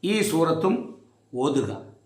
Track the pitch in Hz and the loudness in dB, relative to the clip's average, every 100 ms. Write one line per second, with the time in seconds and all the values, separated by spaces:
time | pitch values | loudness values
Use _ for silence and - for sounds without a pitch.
0 | 175 214 196 160 160 160 185 240 - - | 0 0 2 2 2 2 2 0 -2 -14
1 | - _ _ 123 139 135 104 98 - - | -20 _ _ -2 0 2 -2 -6 -12 -20